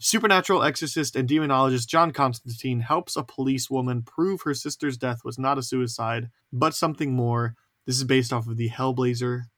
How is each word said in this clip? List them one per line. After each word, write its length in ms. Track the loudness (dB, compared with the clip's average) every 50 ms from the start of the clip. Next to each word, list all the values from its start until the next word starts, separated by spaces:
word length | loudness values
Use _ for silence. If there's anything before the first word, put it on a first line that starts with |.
supernatural 600 | -2 0 0 2 2 4 4 4 4 4 4 4 4
exorcist 540 | 2 0 -2 -4 -4 -2 -2 -2 -2 0
and 100 | -2 0
demonologist 600 | 2 2 2 4 4 4 4 4 4 4 2 0
John 240 | 0 2 4 4 4
Constantine 680 | 2 2 0 0 0 -2 -8 -12 -12 -8 -4 -2 -2 -2
helps 360 | 0 0 0 -2 -2 -2 -4
a 60 | -6 -6
policewoman 800 | -6 -4 -2 0 0 0 0 -2 -2 -2 -2 0 0 -2 -2 -4
prove 400 | -6 -2 0 0 0 0 -2 -2
her 100 | -4 -4
sister's 440 | -4 -4 -8 -6 -4 -4 -4 -2 -2
death 260 | -2 -4 -4 -4 -6
was 140 | -8 -8 -2
not 180 | 0 0 0
a 60 | 0 -2
suicide, 680 | -2 -2 -2 -2 -2 -2 -4 -4 -2 -2 -2 -4 -8 -12 _ _ _ -4
but 220 | -2 0 0 0
something 400 | 0 -2 -2 0 -2 -2 0 0
more. 400 | 2 2 2 2 2 0 -2 -4 -8 _ _ _ _ _
This 100 | -4 -2
is 80 | -2 2
based 280 | 4 4 4 4 2 0
off 140 | -4 -4 -4
of 100 | -4 -2
the 100 | -2 -2
Hellblazer, 760 | -2 -2 -2 -2 0 2 0 0 0 0 -2 -2 -2 -4 -6 -10 _